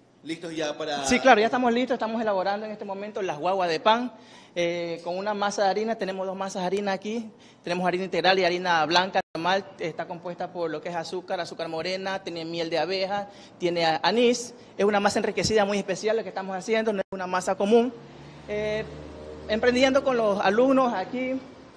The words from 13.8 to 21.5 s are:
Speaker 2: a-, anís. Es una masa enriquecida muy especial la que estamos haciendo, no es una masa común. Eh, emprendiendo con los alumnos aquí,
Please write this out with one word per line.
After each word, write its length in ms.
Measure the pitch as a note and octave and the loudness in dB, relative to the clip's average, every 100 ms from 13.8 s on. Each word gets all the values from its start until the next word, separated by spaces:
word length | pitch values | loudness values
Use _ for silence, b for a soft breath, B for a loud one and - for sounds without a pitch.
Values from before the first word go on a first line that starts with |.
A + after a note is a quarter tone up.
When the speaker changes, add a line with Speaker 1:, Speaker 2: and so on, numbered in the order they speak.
| E3 | 2
Speaker 2:
a-, 140 | D#3 | 2
anís. 500 | - A3 A#3+ B3 - B B - | 2 4 4 2 -4 B B 0
Es 80 | |
una 140 | G3+ G#3 | 2 4
masa 220 | G3+ A3 | 2 2
enriquecida 440 | G#3+ G3 F3+ G#3+ | 0 0 2 2
muy 140 | G3 G3+ | 2 0
especial 380 | F#3+ F3 G#3 A3 | -2 -2 0 -2
la 80 | |
que 60 | F#3+ | -2
estamos 260 | F3+ F#3+ F#3+ | -8 -6 -6
haciendo, 360 | F3+ A3 A3 | -2 0 0
no 60 | G3+ | -2
es 80 | - | -4
una 160 | F#3+ F3+ | -6 -4
masa 260 | F3+ F3+ | -2 0
común. 380 | F#3+ G3+ A#3 B3 - B B B B - | 0 4 4 4 -2 B B B B -8
Eh, 360 | G#3 G#3+ G#3+ G#3+ - - - - - - | -4 -2 -4 -6 -12 -14 -14 -14 -12 -4
emprendiendo 540 | A3 B3 B3 C4+ C4+ | 0 2 4 4 4
con 140 | C4+ B3 | 2 2
los 240 | A3 G3+ | 2 2
alumnos 520 | G3 G#3 C4 C4 B3 | 4 6 6 6 4
aquí, 420 | G3 F#3 B3+ B3+ C4 - | 0 -4 -4 -2 -4 -8